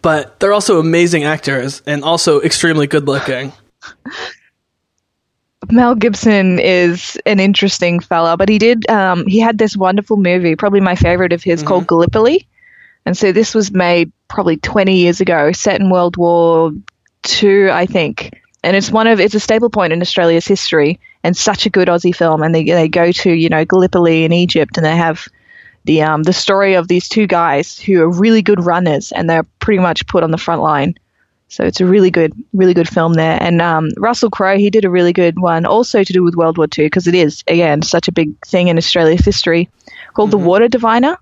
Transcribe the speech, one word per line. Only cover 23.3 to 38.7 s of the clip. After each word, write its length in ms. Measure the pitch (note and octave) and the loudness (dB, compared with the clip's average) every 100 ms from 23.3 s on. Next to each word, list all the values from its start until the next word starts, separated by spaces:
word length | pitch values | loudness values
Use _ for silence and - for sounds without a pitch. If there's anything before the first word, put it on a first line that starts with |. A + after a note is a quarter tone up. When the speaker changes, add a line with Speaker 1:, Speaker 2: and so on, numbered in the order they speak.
Speaker 2:
you 160 | E3 E3 | 0 0
know, 160 | D#3+ | 0
Gallipoli 600 | D#3+ F#3 F3+ F3+ E3+ D#3+ | 2 2 2 2 2 2
in 80 | D#3+ | 2
Egypt, 440 | E3+ F3 E3+ D3+ - | 0 0 0 -2 -2
and 80 | |
they 120 | D#3 E3+ | -2 0
have 320 | E3 D#3 - _ _ - - _ | -2 -4 -12 _ _ -20 -20 _
the, 180 | - D#3 | -2 0
um, 200 | D#3 D#3 | 2 0
the 80 | D#3 | 0
story 400 | F#3 - G3 G3 | -2 0 0 2
of 140 | F#3 E3+ | 0 0
these 200 | F3+ - | -2 -2
two 180 | A3+ G3+ | -2 0
guys 520 | F3 E3+ C#3+ E3+ - | 0 0 -2 -4 -8
who 220 | - F#3 | 0 2
are 80 | E3 | 2
really 320 | F3 G#3+ A3+ | 2 2 2
good 200 | G3 G3+ | 2 0
runners, 480 | F3 E3+ F3+ C#3+ - | 0 0 0 -2 -4
and 160 | - D#3+ | -6 -2
they're 140 | E3 D#3+ _ | -2 -2 _
pretty 200 | - G3+ | -2 0
much 260 | F3+ D#3 - | 0 -2 -2
put 160 | F#3 | -2
on 80 | E3 | 0
the 80 | D#3+ | -2
front 220 | - E3 | -4 -2
line. 320 | D#3 D3 C#3+ E3+ _ _ _ _ _ | -2 -2 -2 -6 _ _ _ _ _
So 160 | - | -6
it's 160 | F3+ - | -4 0
a 60 | F#3 | 2
really 240 | G3+ F#3 | 4 4
good, 220 | E3+ D#3+ G#3+ - | 2 -2 -4 -8
really 220 | G3 F#3 | 0 2
good 140 | F3+ E3+ | 2 -2
film 260 | - E3 | -2 0
there. 220 | E3 D#3+ D#3+ | 0 0 -2
And, 180 | E3+ E3+ | 0 0
um, 260 | E3+ D#3+ D#3 - | 0 -2 -4 -4
Russell 340 | A3 A#3+ A3+ | -4 0 -2
Crowe, 280 | - F#3+ G3 | -2 0 2
he 100 | G3+ | 2
did 140 | A3 | 2
a 60 | G3 | 2
really 220 | F3+ F3 | 2 2
good 260 | F3 F3 E3+ | 2 0 0
one 240 | F3+ E3 E3+ | -2 0 0
also 380 | A3 B3 G#3+ | 0 0 0
to 80 | F#3+ | 0
do 100 | F3+ | 2
with 140 | F3 E3+ | 0 2
World 220 | E3 E3 | 0 0
War 80 | D3+ | -2
Two, 200 | - D3+ | 0 0
'cause 160 | F#3 F3 | 0 0
it 80 | |
is, 280 | F3 D3+ - - | 2 0 -2 -2
again, 320 | E3+ E3+ D3 | 0 2 0
such 260 | - F3 - | 0 -2 -2
a 40 | |
big 220 | E3+ D#3 D3+ - | -2 -4 -6 -4
thing 220 | A3+ | 0
in 80 | F3+ | 2